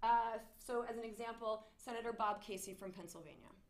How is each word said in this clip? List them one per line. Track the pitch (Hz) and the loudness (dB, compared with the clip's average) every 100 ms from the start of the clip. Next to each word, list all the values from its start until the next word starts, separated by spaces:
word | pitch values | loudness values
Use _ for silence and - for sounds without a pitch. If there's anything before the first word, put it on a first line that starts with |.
Uh, | 226 233 226 220 226 - | 8 8 6 0 -6 -16
so | - 240 233 | -2 0 0
as | 226 | -2
an | |
example, | 226 208 233 226 226 214 220 - | -4 -4 -6 -2 0 -2 -4 -14
Senator | - 233 233 | -6 -4 -2
Bob | 233 214 202 | 2 2 2
Casey | - 190 190 | -2 -4 -4
from | 185 190 | -8 -8
Pennsylvania. | 185 175 175 165 147 - - - | -8 -10 -12 -14 -16 -18 -20 -20